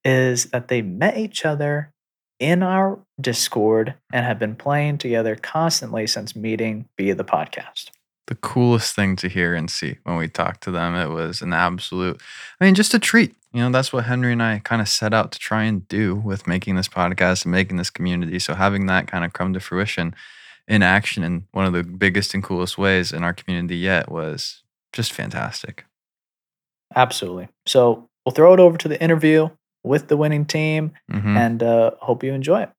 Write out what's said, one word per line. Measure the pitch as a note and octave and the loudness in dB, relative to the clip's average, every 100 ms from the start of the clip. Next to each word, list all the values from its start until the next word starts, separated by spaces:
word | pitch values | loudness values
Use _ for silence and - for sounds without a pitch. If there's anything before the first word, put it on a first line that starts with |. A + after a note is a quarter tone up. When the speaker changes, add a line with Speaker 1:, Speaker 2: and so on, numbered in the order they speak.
Speaker 1:
is | C3+ C3 C3 A#2+ - | 4 4 4 0 -2
that | B2 A#2+ | -4 -2
they | B2 | -2
met | G2+ F#2 F3+ G#3+ | -2 -2 -2 0
each | G#3+ - | -6 -4
other | D#3+ D3 D3 D3 D3 _ _ _ _ _ | -4 -2 -2 -4 -6 _ _ _ _ _
in | C3+ F3 | 2 2
our | F#3 F#3+ G3 G3 _ - | 4 2 0 -2 _ -6
Discord | C3 A#2+ - A2+ G#2+ A2 A2+ - _ | -4 -2 -2 2 4 4 0 -6 _
and | B2 B2 | -2 -2
have | G#2 | -2
been | G#2+ A2 | -4 -4
playing | C#3+ D3 D3 C#3+ | -2 0 0 -2
together | B2 A#2 A2+ G#2+ | -2 0 0 -4
constantly | - D#3 E3 - A#2 A2+ A2 | -4 0 0 0 -4 -6 -6
since | G#2+ G#2 A2 | -8 -12 -8
meeting | A2 A2 A2+ G#2+ - - | -6 -4 -4 -6 -10 -4
via | G2 | -2
the | F2+ | -2
podcast. | - D2+ D#2 - - - - _ _ _ - | -2 -2 -2 -10 -14 -16 -16 _ _ _ -12
Speaker 2:
The | |
coolest | - - B2+ B2 A#2 - | -8 -4 2 4 4 0
thing | - G2 F#2 | 0 0 0
to | F#2 | -4
hear | F#2 F2 | -2 0
and | E2+ D#2+ | -2 -4
see | - D#2 - | -6 -8 -8
when | - E2+ | -6 -4
we | D#2+ | -4
talked | - F2+ - | -2 -4 -4
to | - | -8
them. | F2 E2+ | -4 -2
It | F2 F#2+ | -2 -4
was | D#2+ E2 F2+ | -4 -6 -6
an | E2+ | -4
absolute, | E2+ F2 F2+ - F#2 F#2 - - - - - | 0 0 -2 -8 -4 -4 -6 -14 -20 -20 2
I | |
mean, | F#3+ | 6
just | F#3+ G#3 | 6 4
a | A3+ | 2
treat. | - A#3 B3 _ _ | 4 2 2 _ _
You | A#2+ | -2
know, | B2 | 2
that's | C3 C3 | 2 0
what | C3 | -2
Henry | A#2 B2 B2 | -2 0 0
and | A#2 | 0
I | A2+ G#2 | 0 -2
kinda | - A#2 G2+ | -2 -2 0
set | - G#2+ | -2 2
out | A2 F2+ | 0 0
to | - | -6
try | - A2 | -4 -2
and | A2 G2+ F2+ | 0 -2 -4
do | G2+ G#2 | -2 0
with | G2 G#2+ F#2+ - | -2 -4 -6 -2
making | F#2 F#2 F#2 | -4 -2 -2
this | F#2 | -2
podcast | F#2 F2 F#2 F2+ F#2 | -2 -2 2 2 2
and | F2 | 0
making | F#2 F#2+ F#2 | 0 0 -4
this | F2+ | -6
community. | - F2+ F2 E2 F2 | -4 -4 -2 -4 -6
So | - | -6
having | E2 G2 G2 F#2+ | 0 0 2 0
that | F#2 - | 0 -2
kinda | F#2 F2 | -6 -6
come | - F#2 | -4 -4
to | F#2 | -4
fruition | - F#2 G#2 - E2+ - - - - - - | -4 -4 -2 -4 -6 -8 -20 -20 -20 -20 -2
in | G#2+ | 2
action | F#2 G2 - - | 4 2 0 -4
in | E2+ F2 F#2+ | -4 -6 -6
one | F#2+ F#2+ | -2 0
of | |
the | F2 | 0
biggest | F2 F#2 G2 F#2+ G2+ | -4 0 0 0 -2
and | G2 | -6
coolest | G2 F2+ F2+ - | -4 -4 -4 -2
ways | G2 F#2+ E2 | 2 2 0
in | D#2 | -4
our | E2+ | -4
community | F2 - F2+ F2 F2 | -4 -6 -6 -4 -4
yet | F#2 F2+ - | 0 0 -2
was | E2 D#2 D#2+ - - _ _ _ | -6 -6 -8 -10 -12 _ _ _
just | - A#2 | -8 -6
fantastic. | - - - - - - - _ _ _ _ _ _ _ _ _ _ _ | -6 -8 -6 -8 -8 -14 -18 _ _ _ _ _ _ _ _ _ _ _
Speaker 1:
Absolutely. | B2+ B2+ - F#2 F2+ F2+ _ - | 0 0 0 -8 -10 -14 _ 2
So | C3 A#2+ A2+ - _ | 4 6 2 -6 _
we'll | - | -4
throw | C#3 E3 | 6 8
it | F#3 | 10
over | F3+ E3 | 8 6
to | D#3 | -4
the | D3 | 0
interview | E3 D#3+ D#3 D#3 D#3 _ _ _ | 2 4 6 4 2 _ _ _
with | A#2+ D3 - | -2 -2 2
the | D3 | 0
winning | D3+ D3 | 2 0
team | D3 D#3+ D#3 D#3 D#3 - - | -2 -2 0 -2 -4 -8 -8
Speaker 2:
Mm-hmm. | G#2 G#2 G#2 | -4 0 2
Speaker 1:
and, | A#2 A#2 | 2 2
uh, | A#2 A#2 A2+ - | 2 4 2 0
hope | - D#3 | -4 -2
you | C3+ | -2
enjoy | C3+ C3+ G3+ | -4 0 0
it. | G3+ | 0